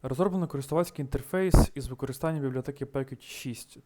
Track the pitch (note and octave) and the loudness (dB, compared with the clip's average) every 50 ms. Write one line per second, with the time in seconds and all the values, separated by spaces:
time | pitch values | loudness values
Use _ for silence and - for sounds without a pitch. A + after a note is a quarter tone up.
0 | - B2+ C3 C3 F#3 G3+ F3+ F#3+ E3+ - - C#3 C3+ - D3+ E3 F3 - - - | -4 -4 0 0 0 2 2 0 -2 -2 -4 -6 -4 0 0 0 0 0 -4 -8
1 | C#3+ C3+ - C3 - - - F#3 F#3+ F#3 - - - - - C#3+ B2 B2 C3 - | -6 -2 -2 -4 -2 -2 0 0 4 8 8 8 8 6 0 -8 -8 -8 -6 -6
2 | C#3 C3 B2+ - - D#3+ D#3+ D3+ C#3 C3 B2+ C3 B2+ - C#3 - C#3 C3+ - C#3 | -6 -6 -6 -4 -2 -2 -2 0 -2 -2 -2 -4 -6 -6 -8 -8 -10 -6 -4 -4
3 | C3 - C3+ - - - - - - C3 A2+ - - _ - - - | -4 -4 -8 -14 -14 -16 -14 -10 -8 -8 -8 -8 -12 _ -20 -20 -10